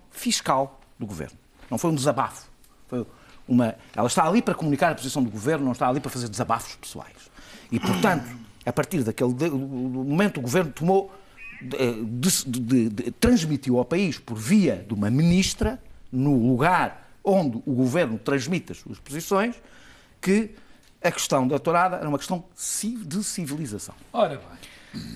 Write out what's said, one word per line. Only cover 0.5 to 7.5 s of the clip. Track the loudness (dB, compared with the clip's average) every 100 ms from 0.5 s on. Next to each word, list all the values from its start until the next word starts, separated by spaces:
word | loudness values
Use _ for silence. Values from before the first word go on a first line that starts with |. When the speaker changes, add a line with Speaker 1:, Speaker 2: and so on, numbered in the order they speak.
| 0 0 -6 -20 -12
Speaker 1:
do | -10
governo. | -8 -10 -14 _ _ -8
Não | -2
foi | 0
um |
desabafo. | 0 2 0 -2 -6 -20 -20 -20 _ -8
Foi | -6 -6 -12 -20 -16 2
uma... | 4 4 0 -8
Ela | -2 2
está | 4 4
ali | 4
para | 2
comunicar | 0 0 2 2
a |
posição | 2 -4 -2
do | -2
governo, | -2 -2 0
não | 0
está | 0 0
ali | 0
para | -2
fazer | -6 -6
desabafos | -4 0 -2 -4 -14
pessoais. | -14 -14 -16 -20 -20 -20 -20